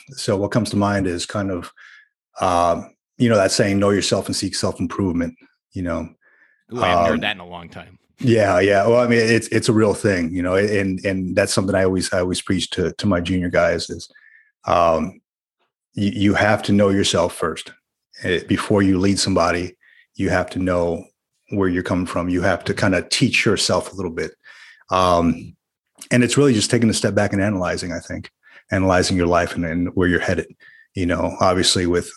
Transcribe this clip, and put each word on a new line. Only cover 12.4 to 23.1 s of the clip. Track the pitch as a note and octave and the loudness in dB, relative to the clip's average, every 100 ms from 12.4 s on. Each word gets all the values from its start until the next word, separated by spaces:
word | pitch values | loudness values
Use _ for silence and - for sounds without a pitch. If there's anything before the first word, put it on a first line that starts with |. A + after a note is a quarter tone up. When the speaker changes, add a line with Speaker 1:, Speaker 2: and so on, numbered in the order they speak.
Speaker 1:
preach | - F#2+ E2 | -2 -4 -4
to, | - E2+ | -4 -4
to | - G#2 | -2 0
my | F2 | 0
junior | E2+ F#2 F2 | 0 -2 0
guys | F2 F2 E2 - | 2 2 0 -4
is, | E2 - _ _ _ _ _ - | -10 -14 _ _ _ _ _ 0
um, | F2 E2+ E2 D#2 - _ _ _ _ _ _ _ | 2 4 2 -2 -10 _ _ _ _ _ _ _
you, | - G2+ | -4 -4
you | G#2 G2+ | 2 2
have | G2 G#2 G#2+ | 2 2 0
to | - | 2
know | G2+ G2+ | 2 4
yourself | G2 F#2 F#2 E2+ | 2 2 0 -2
first. | - E2+ D#2 - - _ _ _ - | -2 -6 -6 -12 -20 _ _ _ -10
Eh, | G2+ E2+ - | -4 -4 -2
before | G2+ - G#2 | -2 0 2
you | G2 F#2+ | 4 2
lead | G2 F#2+ | 2 0
somebody, | - F#2 E2+ F2 F2+ - _ _ _ | 0 0 0 -2 -6 -12 _ _ _
you | - F#2+ | -6 -2
have | F2+ F2+ | 0 -2
to | F2+ | -4
know | F#2 F2+ E2+ E2 - _ _ _ - | -2 0 0 -4 -10 _ _ _ -8
where | G2+ F#2+ | -2 0
you're | F2+ | 0
coming | F2+ F2+ F2+ | -2 -2 -2
from. | F#2 F2 | -4 -2
You | F2 | -2
have | F#2+ F2 | 0 -2
to | - | -2
kinda | G2 G#2 F2+ E2+ | -2 0 0 -2